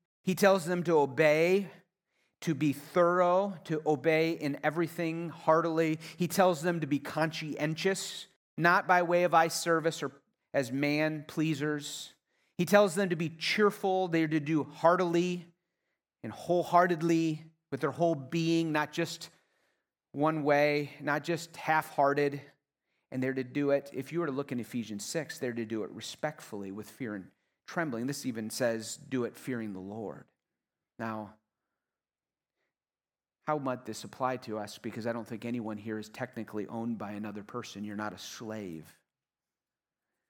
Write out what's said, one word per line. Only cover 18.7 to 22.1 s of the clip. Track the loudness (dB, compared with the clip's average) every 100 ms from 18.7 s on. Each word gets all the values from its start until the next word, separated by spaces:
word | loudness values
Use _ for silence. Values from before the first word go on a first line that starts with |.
not | 0 -2
just | -2 -4 -6 -16 _ _ _ _ _ _ _ _
one | -2 0 2
way, | 2 4 4 2 -4 -6
not | -2 -2
just | -2 -6 -6 -8
half-hearted. | 0 0 0 2 2